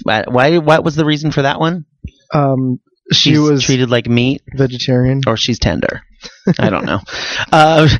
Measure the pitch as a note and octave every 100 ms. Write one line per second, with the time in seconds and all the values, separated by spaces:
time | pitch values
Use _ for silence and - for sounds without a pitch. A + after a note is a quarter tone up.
0 | - A2 - B2 C#3 E3+ D3+ D#3+ E3 D3
1 | D3+ D3 D3+ C#3+ C#3 - D#3+ F3+ - _
2 | - _ - D3+ C#3 C3 C3 B2 _ _
3 | - - C#3+ D3+ D3+ C#3+ B2 C3 B2 A#2+
4 | A2+ A#2+ B2+ C#3 - C3+ C3+ B2 - B2
5 | B2+ C3+ C3 A2 - A#2 - D#2+ - -
6 | - _ - - - - A2 F2+ - G2+
7 | - - - - - D#3+ D#3 D#3+ D#3